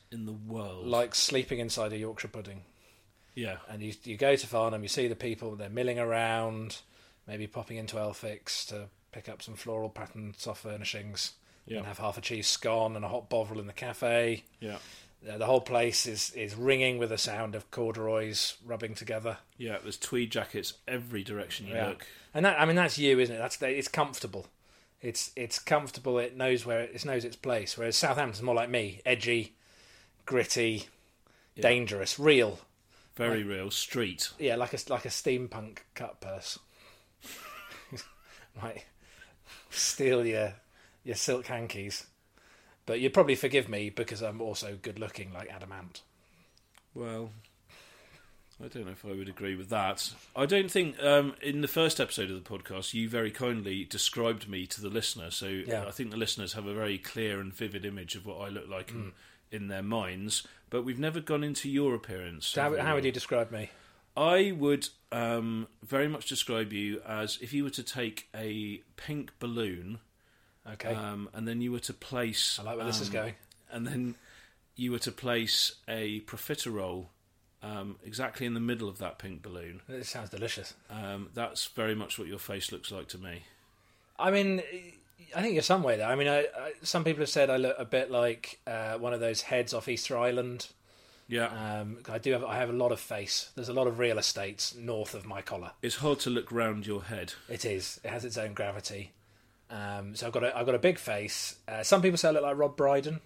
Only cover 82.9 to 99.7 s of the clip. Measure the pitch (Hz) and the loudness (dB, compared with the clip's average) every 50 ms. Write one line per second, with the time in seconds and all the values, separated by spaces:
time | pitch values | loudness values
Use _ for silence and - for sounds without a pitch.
82.9 | 104 95 - - - 92 92 90 85 87 - - - _ _ _ _ _ _ _ | -8 -8 -8 -10 -10 -12 -10 -10 -12 -12 -14 -18 -20 _ _ _ _ _ _ _
83.9 | _ _ _ _ _ - 156 190 196 202 196 196 190 185 - 139 180 180 175 175 | _ _ _ _ _ 0 4 4 6 6 4 4 2 0 -2 -4 -8 -12 -14 -16
84.9 | - - - _ _ - 170 - - 170 196 233 190 156 - - 185 190 165 127 | -20 -20 -20 _ _ -20 -16 -8 -2 0 2 2 4 4 6 6 6 6 6 6
85.9 | 113 104 107 113 131 139 143 143 143 147 147 - - - 131 156 147 - 160 - | 6 6 4 4 4 4 6 6 6 6 4 2 0 -4 -6 -8 -8 -6 -2 0
86.9 | - 175 160 165 156 143 151 131 - 151 139 135 131 131 127 127 131 131 123 107 | 2 4 4 4 4 2 2 2 6 6 6 8 6 6 4 4 2 0 0 2
87.9 | - 127 135 - 127 120 120 120 113 - - - - - - 123 113 110 110 110 | 2 2 2 4 4 4 4 4 4 0 -6 -12 -14 -12 -8 -6 -4 -4 -2 -2
88.9 | 113 117 117 120 120 113 117 113 113 - - - - - 123 113 - 113 - - | -2 -2 -2 0 0 2 2 0 0 0 0 2 2 2 2 2 0 -2 -2 -2
89.9 | 120 113 - - 135 117 120 123 123 123 123 123 120 120 - - - _ _ _ | -2 -2 -2 0 2 2 4 4 4 2 0 -2 -4 -6 -8 -10 -14 _ _ _
90.9 | - - - - - - - - 117 117 117 110 110 110 110 107 107 107 104 107 | -20 -20 -20 -20 -20 -18 -8 -2 0 0 0 0 -2 -4 -4 -4 -4 -4 -4 -6
91.9 | 113 120 - - 113 113 - 135 127 120 127 117 107 120 127 120 123 123 123 120 | -8 -10 -10 -6 -6 -2 2 2 2 2 2 0 0 0 0 0 2 4 4 4
92.9 | 113 - - - 113 104 101 92 - - - - - 131 120 120 120 131 131 123 | 2 2 -2 -6 -6 -4 -2 -2 -2 -2 -2 -4 -8 -8 -6 -2 2 2 2 2
93.9 | 113 117 123 117 110 107 104 - - 107 98 98 104 - - - 123 120 117 120 | 4 4 4 4 4 4 2 0 0 0 -4 -6 -4 -4 -4 -4 -4 -6 -6 -4
94.9 | 113 107 104 - - 107 95 107 98 98 - - 107 95 - 95 - _ - 120 | -2 -2 -2 -4 -6 -10 -8 -8 -8 -8 -8 -6 -6 -6 -6 -8 -10 _ -4 -4
95.9 | - 117 143 151 143 - - 131 123 120 - - 117 117 113 110 107 104 101 107 | -2 0 2 2 2 2 2 0 0 0 0 0 0 2 2 2 2 -2 -2 -4
96.9 | 104 101 90 104 113 98 90 87 - - - - 117 104 - 113 101 95 90 - | -4 -4 -4 -6 -6 -6 -6 -8 -10 -12 -10 -10 -6 -4 -2 -2 -2 -2 -2 -6
97.9 | - - - 110 - 120 110 123 110 123 107 107 101 - 107 101 98 104 - - | -8 -8 -8 -6 -6 -6 -6 -6 -4 -4 -4 -4 -2 -2 -2 -2 -4 -4 -6 -8
98.9 | 104 101 104 - - _ _ _ _ _ _ _ _ _ _ - | -8 -8 -10 -12 -14 _ _ _ _ _ _ _ _ _ _ -12